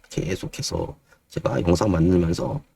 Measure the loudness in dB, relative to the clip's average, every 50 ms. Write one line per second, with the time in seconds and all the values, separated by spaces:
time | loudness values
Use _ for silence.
0 | -12 -10 -6 -4 -4 -4 -4 -6 -6 -8 -8 -8 -8 -6 -4 -4 -6 -6 -8 -14
1 | _ _ _ _ _ _ -8 -4 -4 -2 -2 0 2 2 2 2 2 2 2 4
2 | 4 4 4 4 4 2 0 -2 -4 -4 -4 -6 -8 _ _